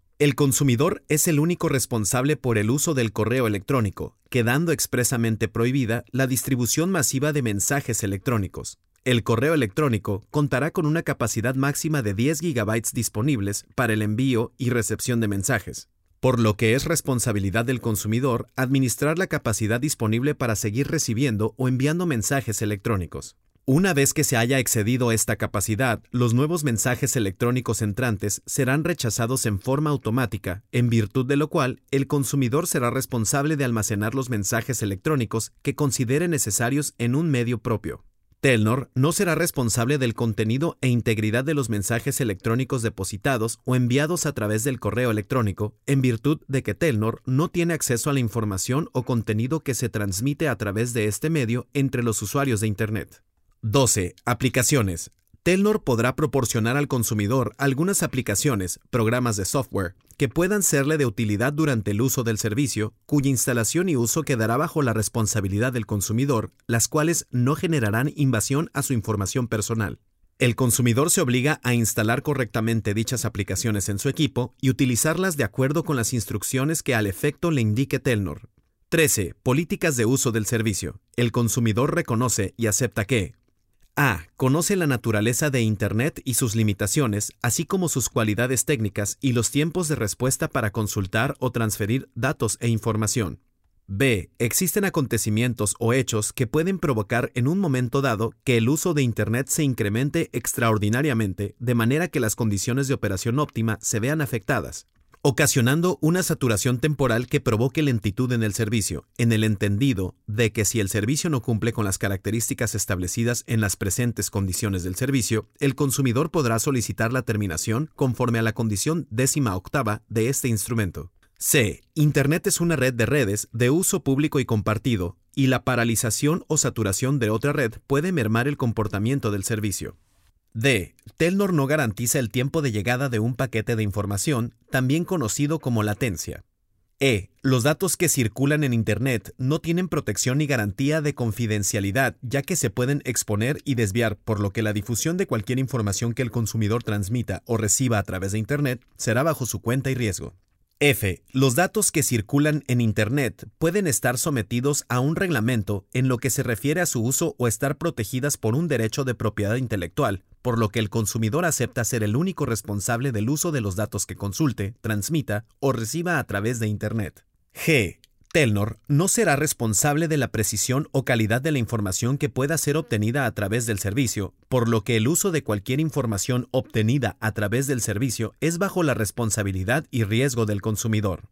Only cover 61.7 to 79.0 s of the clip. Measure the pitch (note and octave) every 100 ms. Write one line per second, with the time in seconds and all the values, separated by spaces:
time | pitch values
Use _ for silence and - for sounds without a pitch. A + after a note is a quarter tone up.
61.7 | A#2 G#2 G#2 C3 - A#2 A2 A2 G#2+ C#3
62.7 | G#2+ G#2+ _ - C#3+ C3+ C3 - A#2+ G#2+
63.7 | E3 F#3 C3 A#2 E3 D3 B2 A2 B2 E3
64.7 | D#3+ C3 G#2+ G#2 A#2+ G#2+ G#2+ F#2+ G2+ B2+
65.7 | A#2+ G#2 G#2 F#2 A2 C#3 A#2 G2+ _ -
66.7 | A#2 - D3+ D#3 E3 - B2 B2 D3+ F3+
67.7 | D#3 G#2+ A2+ C#3+ - C3+ A2 - C3+ E3
68.7 | C#3 - B2 A2+ G#2 F#2+ C3+ A#2+ A2 -
69.7 | A2+ F#2+ A1 _ _ _ - B2 A2+ B2+
70.7 | - A#2+ A2+ E3 F#3+ C3+ B2 C3+ D3+ B2
71.7 | A#2+ A2 - G#2+ A#2+ - C3 A#2 A#2 A2
72.7 | A#2 G#2+ G#2 A2+ B2 A2+ G2+ F#2+ F#2 A#2
73.7 | G2+ G2+ G2 C3+ C3 C#3 A#2+ A#2+ - C3
74.7 | B2+ C3 A#2+ D#3 E3 F#3+ D3 G#2+ - C3+
75.7 | D#3 D#3+ C3+ G#2+ A#2+ - G2+ - C3 C#3
76.7 | D#3+ - A#2 G2+ - D3 - E3+ D3 G#2+
77.7 | G#2 C3+ C3 C3+ A2 F2+ D2 - _ _
78.7 | _ - E3